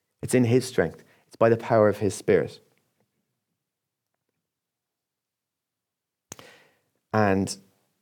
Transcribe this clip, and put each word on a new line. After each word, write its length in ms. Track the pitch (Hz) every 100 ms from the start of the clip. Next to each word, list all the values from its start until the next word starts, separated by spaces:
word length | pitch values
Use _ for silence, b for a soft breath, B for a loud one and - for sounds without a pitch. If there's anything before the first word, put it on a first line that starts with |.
| _ _
It's 100 | 117
in 120 | 127 120
his 200 | 127 127
strength. 360 | - 85 - b b b
It's 80 | -
by 140 | 113
the 80 | 113
power 300 | - 117 107
of 120 | 98
his 160 | 107 -
Spirit. 440 | - 92 - - _ _ _ _ _ _ _ _ _ _ _ _ _ _ _ _ _ _ _ _ _ _ _ _ _ _ _ _ _ _ _ _ _ _ _ _ _ B B B B B B _ _
And 420 | 110 104 95 92 - _ _ _ _